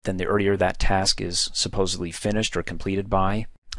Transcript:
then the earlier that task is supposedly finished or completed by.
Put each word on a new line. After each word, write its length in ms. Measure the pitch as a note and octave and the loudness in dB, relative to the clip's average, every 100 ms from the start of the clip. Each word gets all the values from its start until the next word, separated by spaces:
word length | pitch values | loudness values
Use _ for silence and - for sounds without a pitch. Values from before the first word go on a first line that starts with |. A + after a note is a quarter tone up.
| - | -6
then 100 | F#2 | -2
the 120 | F2+ | 0
earlier 280 | G#2 G2 G2 | 2 2 2
that 240 | F#2 - | 2 2
task 400 | - G2 F#2+ - | 4 4 2 0
is 300 | F#2+ E2+ - | -2 -2 -2
supposedly 580 | - F2+ G2+ F#2+ F#2 F2 | -2 -2 0 0 -2 -6
finished 440 | - G#2 G#2+ G#2+ F2+ | -4 -2 0 0 -2
or 80 | |
completed 460 | E2 E2+ - G2 G2 | -4 -4 -2 -2 0
by. 380 | G2 F#2+ G#2+ A2+ - - | 2 2 0 -4 -10 -12